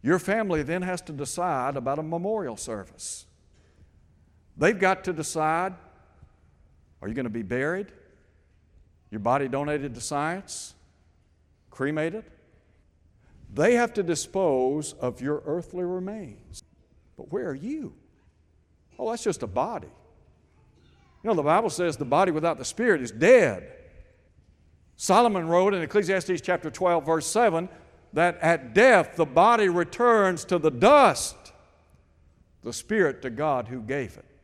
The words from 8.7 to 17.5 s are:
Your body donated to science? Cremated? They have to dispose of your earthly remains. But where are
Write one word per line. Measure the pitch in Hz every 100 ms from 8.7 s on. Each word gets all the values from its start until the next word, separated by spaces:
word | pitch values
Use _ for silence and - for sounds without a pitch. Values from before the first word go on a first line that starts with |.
| _ _ _ _
Your | 104
body | 104 135 135
donated | 135 147 151 139
to | 117
science? | - 143 151 180 196 - - _ _ _ _ _ _ _ _ _ _
Cremated? | - 139 151 160 208 - _ _ _ _ _ _ _ _ _ _ - -
They | 101 180
have | 240 240
to | 220
dispose | 175 160 - 190 180 131 127 147 147
of | - 127 -
your | 127 147 -
earthly | 170 165 180
remains. | 180 180 185 214 165 202 - - _ _ _ _ _ -
But | -
where | 180
are | 214